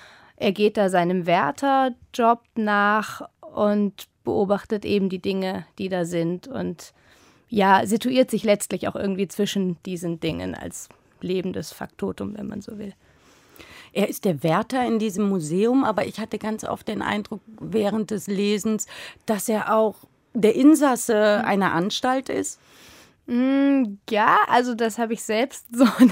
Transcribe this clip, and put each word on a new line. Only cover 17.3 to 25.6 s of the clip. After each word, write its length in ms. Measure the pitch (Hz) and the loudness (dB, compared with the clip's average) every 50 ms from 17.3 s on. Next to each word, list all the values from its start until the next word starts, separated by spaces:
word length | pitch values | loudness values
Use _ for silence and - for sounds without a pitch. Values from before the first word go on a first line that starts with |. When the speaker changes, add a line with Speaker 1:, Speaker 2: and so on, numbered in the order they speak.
| 220 196 - - 220 - | -10 -14 -14 -16 -18 -16
Speaker 2:
während 500 | 156 156 175 220 202 202 208 220 208 - | -10 -4 -2 -2 0 0 -2 -2 -4 -4
des 160 | 214 190 - | -6 -6 -6
Lesens, 600 | - 202 185 202 202 214 202 170 220 214 208 - - - - - - - - _ | -4 -4 -2 0 0 0 0 0 -2 -2 -4 -4 -8 -16 -18 -18 -18 -20 -10 _
dass 220 | - 220 196 - - | -4 -4 -4 -2 -2
er 260 | 220 208 - - 214 | -2 -2 0 0 2
auch 220 | 220 220 214 - - - - _ _ _ _ - | 2 2 0 -2 -6 -14 -20 _ _ _ _ -2
der 220 | 240 180 208 226 | 2 4 4 6
Insasse 840 | - 269 294 320 254 294 277 247 233 - - 233 208 214 208 208 202 - | 6 8 8 8 8 6 4 2 2 0 0 2 4 4 4 4 2 2
Speaker 1:
Mhm. 60 | - | 0
Speaker 2:
einer 240 | 202 196 190 - - | 2 2 2 2 2
Anstalt 560 | 165 180 208 - - - 247 262 269 262 - | 0 0 -2 -2 -2 -2 -2 -2 -2 -2 -4
ist. 320 | - - - - - - _ _ - - - - - - - _ _ _ _ - | -4 -4 -4 -6 -8 -14 _ _ -20 -20 -20 -20 -20 -20 -20 _ _ _ _ -4
Speaker 1:
Mm, 680 | 240 240 254 262 269 277 277 277 277 269 254 208 196 - _ - | -2 0 2 2 2 4 4 4 4 2 2 0 -4 -8 _ -2
ja, 280 | 226 208 220 269 - - 427 - | 0 2 4 4 4 4 4 4
also 260 | - 247 254 247 233 | 4 2 2 2 0
das 240 | 220 233 220 - 240 | -2 -2 -2 -2 -2
habe 140 | 233 220 233 | -4 -4 -4
ich 100 | 214 - | -4 -4
selbst 460 | - 214 220 247 - - - | -2 -2 0 -2 -2 -4 -10